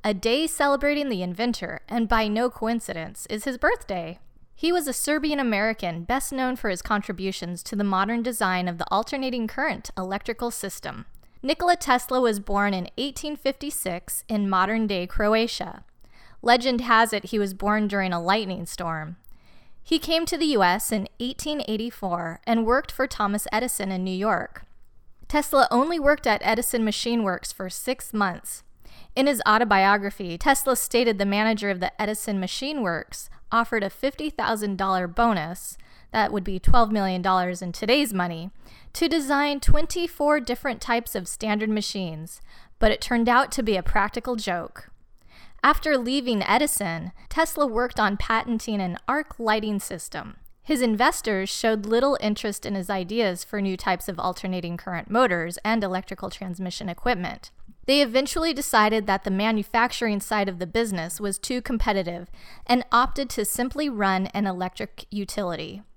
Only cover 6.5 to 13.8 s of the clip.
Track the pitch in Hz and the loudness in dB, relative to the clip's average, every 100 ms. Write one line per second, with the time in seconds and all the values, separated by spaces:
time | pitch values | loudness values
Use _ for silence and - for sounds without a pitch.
6.5 | 254 214 185 - 208 202 180 190 - 175 | -2 -4 -4 -2 -2 -2 -6 -6 -6 -8
7.5 | 175 - 202 202 190 196 233 233 233 196 | -10 -6 -2 0 2 0 0 -2 -2 0
8.5 | 185 180 170 - 202 226 277 262 247 220 | 0 -2 -4 -2 -2 -2 -4 -4 -4 -4
9.5 | - 302 220 - - 185 196 - 226 240 | -2 -4 -4 -8 -8 -6 -6 -6 -6 -6
10.5 | - 196 - 151 135 - - - - 262 | -6 -8 -8 -10 -12 -14 -20 -20 -8 -2
11.5 | 320 349 349 - 247 - 254 240 208 196 | 0 2 2 4 2 2 2 2 0 0
12.5 | 202 202 185 180 - 277 262 302 294 269 | 2 2 0 -4 -6 -6 -6 -8 -4 -4
13.5 | 277 294 - | -4 -8 -6